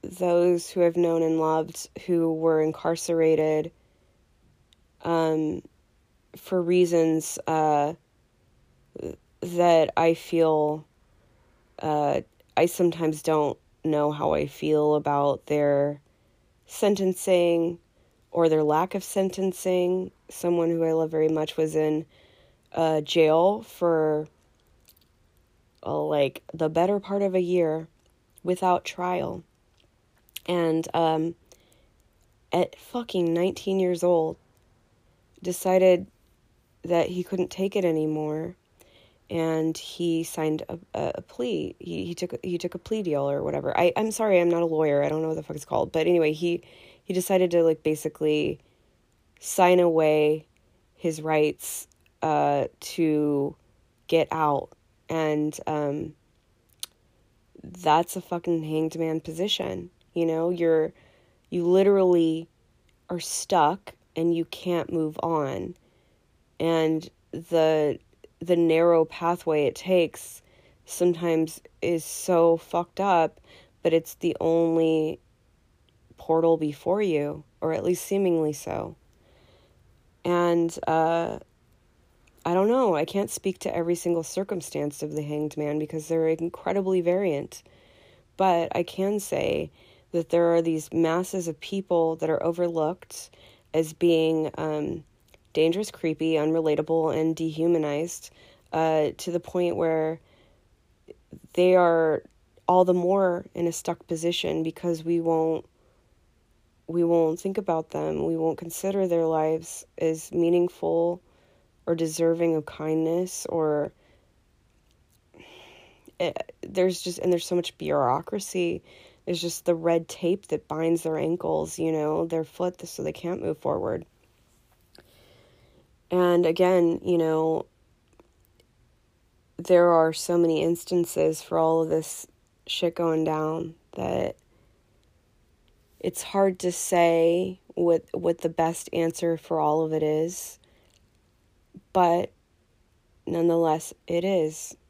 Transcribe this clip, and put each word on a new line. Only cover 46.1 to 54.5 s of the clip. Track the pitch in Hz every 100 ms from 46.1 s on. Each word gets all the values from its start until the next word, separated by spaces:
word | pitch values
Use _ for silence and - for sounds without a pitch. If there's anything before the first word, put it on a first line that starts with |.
| 175 156
he, | 156 170 175 - - - -
he | -
decided | 180 - 185 180
to, | 170
like, | 165 156
basically | 156 151 156 - 156 151 151 160 _ _ _ _ _ _ _ _
sign | - - 180 180
away | 175 160 156 151 151 156 - _ _ _ _ _
his | 170 156
rights, | 156 156 151 - - - - _ _ _
uh, | 160 147 147 143 - _
to | - - 160 151 147 143 139 - _ _ _ _ -
get | 165 -
out. | 160 151